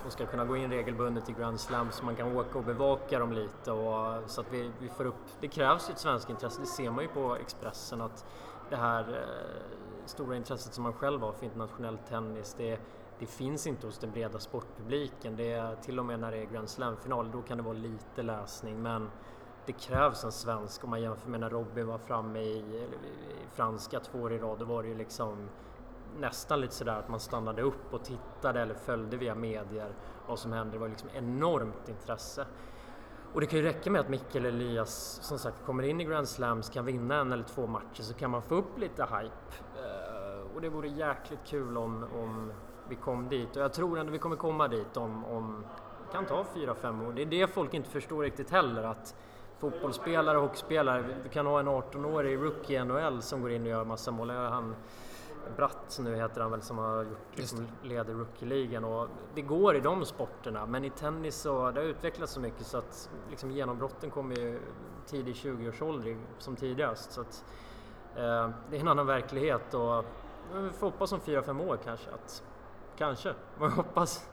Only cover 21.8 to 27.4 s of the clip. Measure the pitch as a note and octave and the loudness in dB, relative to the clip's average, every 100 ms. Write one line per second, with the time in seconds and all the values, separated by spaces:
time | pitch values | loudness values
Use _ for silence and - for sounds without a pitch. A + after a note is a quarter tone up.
21.8 | A2+ A2+ - A#2+ A2 A2 A2 A2 G#2+ A2 | -2 -2 0 0 0 0 0 0 -2 -6
22.8 | A#2+ - - - - - B2+ - A2+ A2 | -6 -8 -10 -10 -10 -10 -10 0 0 0
23.8 | - C3 - B2+ A#2 A2+ A2 G#2+ A#2 A#2 | -4 -4 -4 -4 -2 0 -2 -2 -2 -2
24.8 | A2 A2 A2 - A2+ G#2 G2+ - - - | -2 -4 -6 -2 -2 -2 -8 -10 -14 -14
25.8 | - - - D3+ C3+ - - D3+ B2+ - | -14 -12 -12 -4 -4 -4 0 2 2 0
26.8 | A#2 G#2+ - A2+ - A#2+ | 0 0 0 -4 -2 -2